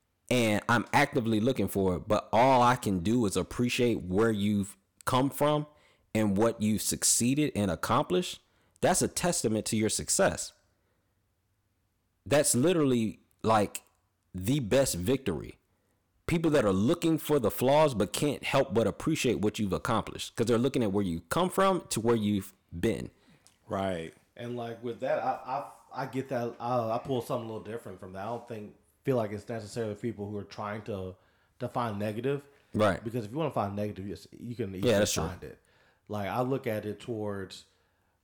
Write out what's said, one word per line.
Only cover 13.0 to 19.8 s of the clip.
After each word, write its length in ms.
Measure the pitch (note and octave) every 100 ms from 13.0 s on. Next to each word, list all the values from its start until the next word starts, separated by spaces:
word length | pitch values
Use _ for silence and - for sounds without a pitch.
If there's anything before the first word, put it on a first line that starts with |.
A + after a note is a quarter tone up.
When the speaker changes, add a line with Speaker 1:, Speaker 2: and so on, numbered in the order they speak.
| A2 - _ _
Speaker 1:
like, 400 | G#2+ A2 C#3 - - _ _ _ _
the 260 | F#2 G2 D3
best 360 | A2 B2+ C3+ E2+
victory. 640 | F2+ C#3 - D2+ G#1+ - _ _ _ _ _ _ -
People 260 | E3+ E3
that 120 | D3
are 80 | G#2+
looking 440 | F#2+ A2+ E3+ E3 D#3
for 200 | - D3
the 140 | G#2
flaws 420 | - B2+ D3 D#3
but 200 | A2+ G#2
can't 300 | - D3 A2+
help 300 | - C3+ C3+
but 140 | A2+ G#2
appreciate 520 | - - D#3 B2+ G2+
what 200 | G#2 -
you've 140 | G2+
accomplished, 600 | E2+